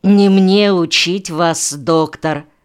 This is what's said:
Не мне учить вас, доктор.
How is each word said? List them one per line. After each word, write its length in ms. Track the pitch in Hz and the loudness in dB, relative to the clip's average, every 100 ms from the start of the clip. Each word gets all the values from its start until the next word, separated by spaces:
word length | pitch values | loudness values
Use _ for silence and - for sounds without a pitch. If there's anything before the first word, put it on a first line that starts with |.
Не 260 | 190 202 202 | 4 4 4
мне 440 | 196 190 196 202 | 4 4 2 2
учить 580 | 185 165 - 170 196 190 | 0 -2 -2 -2 -4 -6
вас, 420 | 160 170 165 - | -4 -2 -2 -6
доктор. 760 | 143 135 160 156 - 160 147 151 _ | -6 -2 0 -2 -6 -6 -6 -10 _